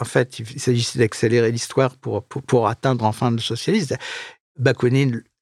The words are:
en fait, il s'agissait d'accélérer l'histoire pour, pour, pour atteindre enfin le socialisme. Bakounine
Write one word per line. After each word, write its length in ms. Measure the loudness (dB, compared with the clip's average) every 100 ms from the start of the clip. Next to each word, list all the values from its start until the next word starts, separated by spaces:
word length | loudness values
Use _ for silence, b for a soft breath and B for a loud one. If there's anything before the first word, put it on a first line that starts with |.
en 40 |
fait, 360 | -2 0 0 -4
il 200 | -12 -4
s'agissait 380 | 0 0 0 0
d'accélérer 540 | 0 0 0 2 2
l'histoire 440 | 0 -2 0 0 -2
pour, 280 | -6 -6
pour, 180 | -6 -10
pour 260 | 0 2 2
atteindre 360 | 0 0 0
enfin 260 | 0 0 0
le 80 | 0
socialisme. 580 | -2 -4 0 0 0 -6 B B B B _ 0
Bakounine 640 | 2 4 2 4 2 0 -8 _